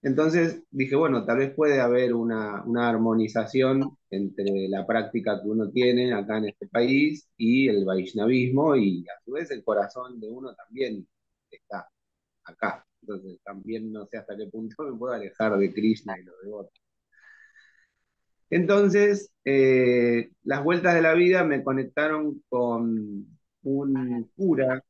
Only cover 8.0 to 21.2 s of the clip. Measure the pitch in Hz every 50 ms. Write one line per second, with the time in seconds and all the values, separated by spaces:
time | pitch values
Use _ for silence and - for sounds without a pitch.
8 | 92 95 - 110 101 117 127 127 123 127 127 139 151 160 143 131 107 98 92 87
9 | 85 - - - _ - 127 151 170 - 143 113 101 - 107 101 98 101 - 127
10 | 127 127 123 117 107 107 117 127 131 131 - _ - _ 113 127 135 123 110 101
11 | 92 _ _ _ _ _ _ _ _ _ - - _ _ 104 95 - _ _ _
12 | _ _ _ _ _ _ _ _ _ 87 87 _ - 98 90 - _ _ _ _
13 | _ - 104 92 95 95 90 - _ 101 98 98 95 107 113 113 110 110 110 107
14 | 101 - - 110 - - 101 101 107 98 - 113 113 110 107 - 156 143 123 110
15 | 120 127 123 110 104 95 - _ 110 110 104 98 98 92 - 104 104 110 113 110
16 | - - 113 110 92 - - 92 92 101 107 104 98 - _ _ _ _ _ _
17 | _ _ _ _ _ - - _ - - _ - _ _ _ _ _ _ _ _
18 | _ _ _ _ _ _ _ _ _ _ - 170 180 165 202 202 208 196 175 208
19 | 208 208 202 202 - - _ _ _ 135 139 135 135 131 131 127 127 123 123 123
20 | 120 120 117 117 117 - _ _ _ - 139 139 139 156 180 180 170 180 175 165
21 | 165 160 160 170